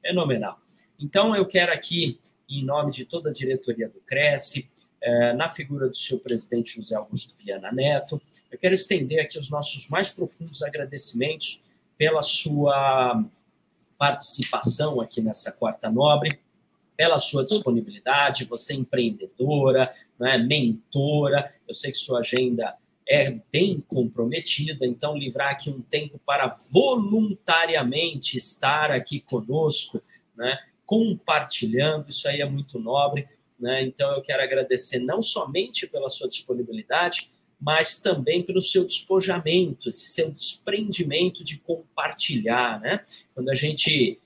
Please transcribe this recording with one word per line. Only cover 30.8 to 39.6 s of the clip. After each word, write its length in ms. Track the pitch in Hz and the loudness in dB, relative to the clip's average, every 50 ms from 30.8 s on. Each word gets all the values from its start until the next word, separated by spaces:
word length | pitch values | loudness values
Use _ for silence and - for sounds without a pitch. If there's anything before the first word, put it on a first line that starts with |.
| _ | _
compartilhando, 1200 | - 202 220 226 226 180 - _ - 156 151 143 - - - - 110 110 127 143 156 156 151 147 - | 0 2 2 4 2 0 -2 _ 0 0 0 0 -2 -4 -4 -2 0 2 2 2 2 2 -2 -4 -6
isso 180 | - - - 143 | -8 -4 -4 -2
aí 120 | 143 147 | -2 -2
é 80 | 143 139 | -2 -2
muito 300 | 139 139 139 - - - | -2 -4 -6 -6 -8 -8
nobre, 500 | 110 113 127 139 143 143 139 139 139 - _ _ _ _ _ _ | -6 0 2 2 2 2 2 -2 -6 -8 _ _ _ _ _ _
né? 240 | 120 120 131 131 131 | -4 -2 -2 0 -2
Então 300 | 131 131 - 143 139 139 | -2 -2 -2 0 0 0
eu 100 | 135 135 | -2 -2
quero 200 | - 139 135 135 | -2 0 0 0
agradecer 580 | 131 135 135 135 131 127 120 - - - 123 | 2 2 0 2 2 0 0 0 -2 -2 -2
não 200 | 123 131 160 208 | -2 -2 -2 -2
somente 640 | 226 - - 214 - 131 139 175 202 247 240 - - | -2 -2 -2 -4 -6 -4 -2 -2 -2 -2 -4 -6 -6
pela 220 | - - - - 175 | -4 -6 -6 -4 -4
sua 200 | - - - - | -6 -6 -6 -6
disponibilidade, 1000 | - - - - 123 120 120 113 113 - 214 _ 131 160 175 175 170 - - _ _ _ _ _ _ _ | -6 -6 -6 -6 -4 -4 -4 -6 -8 -10 -8 _ -2 0 0 0 -2 -4 -8 _ _ _ _ _ _ _
mas 400 | 139 147 156 160 160 - - - | -2 0 2 2 2 0 -2 -4
também 420 | - 202 175 151 127 139 165 180 175 | 0 0 0 0 0 0 0 0 -2
pelo 200 | - 180 185 185 | 0 0 0 0
seu 220 | - - 196 175 | 2 2 2 2
despojamento, 1040 | 175 - - - _ 190 190 185 190 180 175 160 156 165 180 | 2 -2 -4 -2 _ 2 2 2 2 -2 -2 0 2 4 4